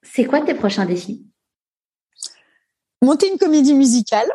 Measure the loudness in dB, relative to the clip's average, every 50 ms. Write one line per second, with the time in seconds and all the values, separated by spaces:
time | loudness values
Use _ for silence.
0 | _ -10 -2 -2 -2 0 0 -2 -2 -2 -6 -2 -4 -4 -2 -2 -4 -4 -4 -6
1 | -6 -10 -14 -14 -16 _ _ _ _ _ _ _ _ _ _ _ _ _ _ _
2 | _ _ _ _ -18 -18 _ _ _ _ _ _ _ _ _ _ _ _ _ _
3 | 0 0 2 2 0 -2 0 0 0 2 4 4 4 4 4 4 4 4 2 0
4 | 0 0 -2 -2 -2 -2 -6